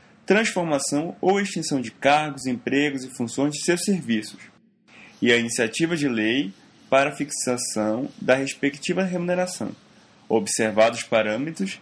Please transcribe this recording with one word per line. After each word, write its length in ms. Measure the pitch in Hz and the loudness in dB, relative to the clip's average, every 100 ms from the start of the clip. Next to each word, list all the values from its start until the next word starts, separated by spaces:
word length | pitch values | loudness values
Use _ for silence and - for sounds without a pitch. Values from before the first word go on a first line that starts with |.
| _ _ - | _ _ 2
transformação 880 | 202 220 185 170 143 - 147 170 - | 2 4 -2 0 0 0 -2 -4 -2
ou 200 | 180 196 | 2 2
extinção 400 | 196 175 156 139 | 0 -4 -2 -4
de 120 | 113 | -4
cargos, 540 | - 135 147 151 139 131 | 0 4 4 2 -6 -6
empregos 580 | 120 123 139 147 135 | -4 0 2 0 -2
e 60 | 127 - | -10 -6
funções 380 | 117 - 147 | -4 0 -2
de 100 | 147 | 0
seus 200 | - 170 | 0 0
serviços, 560 | - 185 120 110 - - - _ _ _ _ - - - | 0 -2 0 -2 -2 -14 -20 _ _ _ _ -20 -20 0
e 100 | 120 | 4
a 40 | 120 | 4
iniciativa 600 | 117 - 113 - 165 170 | 2 0 -2 0 -2 0
de 120 | 143 | 0
lei 440 | 113 110 131 190 - - _ - | 0 2 0 -2 -10 -20 _ 2
para 240 | 135 139 | 2 2
fixação 960 | 143 143 - - 120 - 113 107 113 143 - | -2 -6 -4 -4 -4 -4 -2 -2 -2 -6 -4
da 140 | - | 2
respectiva 680 | 131 135 - 139 143 - 180 | 2 2 -2 -4 -2 -4 -2
remuneração, 680 | 190 180 175 180 185 - 101 - _ - _ _ _ | -2 -2 -2 -2 -2 -6 -10 -10 _ -20 _ _ _
observados 680 | 113 101 - 110 104 113 120 | 0 0 0 0 4 4 4
os 60 | |
parâmetros 760 | - 113 107 110 151 160 190 - | 0 2 2 -2 -6 -6 -6 -8